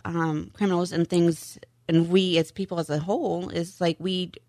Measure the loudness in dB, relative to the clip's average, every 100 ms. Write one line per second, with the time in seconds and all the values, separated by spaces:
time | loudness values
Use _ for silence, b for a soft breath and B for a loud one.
0 | -6 -4 -2 -2 -6 -2 0 2 0 0
1 | 2 4 4 2 -6 -20 -20 _ 0 2
2 | 4 4 4 2 0 -4 -6 -4 -2 -2
3 | -2 -2 -2 -4 -4 -6 -6 -2 -2 -2
4 | -2 -2 -4 -10